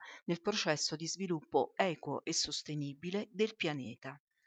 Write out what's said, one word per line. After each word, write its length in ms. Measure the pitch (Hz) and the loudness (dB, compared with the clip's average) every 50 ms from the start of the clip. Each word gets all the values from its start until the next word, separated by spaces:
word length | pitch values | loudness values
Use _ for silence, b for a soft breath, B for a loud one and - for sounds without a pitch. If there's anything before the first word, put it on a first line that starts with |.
| B B B B B | B B B B B
nel 140 | - 170 170 | -2 -2 0
processo 560 | - 208 214 - - 175 151 147 - - 160 | 2 0 0 2 2 2 2 2 2 -2 -2
di 120 | 151 165 160 | -2 -4 -6
sviluppo 640 | - 170 196 180 170 151 - - - 139 123 - - | -4 -4 0 0 0 -2 -2 2 4 4 4 4 4
equo 480 | - 196 185 156 - - 147 135 - - | 2 2 2 2 -2 -4 -4 -4 -4 -2
e 80 | - | -2
sostenibile 960 | 165 - - - - - - - 151 151 143 143 139 147 160 180 180 208 - 214 | 0 0 0 0 -2 -6 -4 -4 -4 -2 -2 -4 -6 -6 -6 -4 -4 -4 -4 -4
del 240 | - 180 214 214 214 | 2 2 2 2 2
pianeta. 640 | - - 160 147 139 123 110 131 - - 135 139 147 _ B B B B | -2 -2 -2 -2 -2 -4 -6 -10 -10 -10 -12 -12 -12 _ B B B B